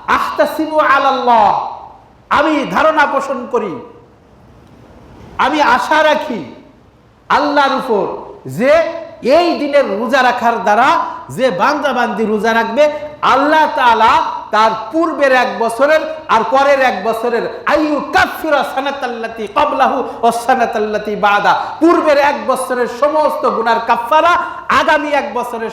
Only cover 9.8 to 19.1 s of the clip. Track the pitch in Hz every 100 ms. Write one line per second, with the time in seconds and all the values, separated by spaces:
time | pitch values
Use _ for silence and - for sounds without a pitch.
9.8 | 247 196 233 269 247 240 226 233 208 214
10.8 | 269 339 - - - 135 254 180 226 294
11.8 | 277 247 233 202 214 214 220 226 226 226
12.8 | 302 294 - - 160 247 285 311 302 302
13.8 | 247 226 226 302 - - - 208 220 -
14.8 | - 320 339 277 277 254 233 196 226 226
15.8 | 277 311 285 - - 226 220 262 277 277
16.8 | 262 202 202 226 247 226 175 - - 294
17.8 | 311 285 - 370 370 - 320 285 247 262
18.8 | 277 277 254